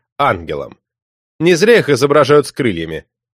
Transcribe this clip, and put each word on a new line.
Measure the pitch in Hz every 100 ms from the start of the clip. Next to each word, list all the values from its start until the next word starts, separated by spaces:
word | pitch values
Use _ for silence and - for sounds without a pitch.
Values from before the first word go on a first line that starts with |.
| _ -
ангелом. | 143 95 78 73 67 - _ _ _ _ _ -
Не | 165
зря | 165 208 220
их | 143
изображают | 127 143 147 135 147 131
с |
крыльями. | - 127 82 82 78 - _ _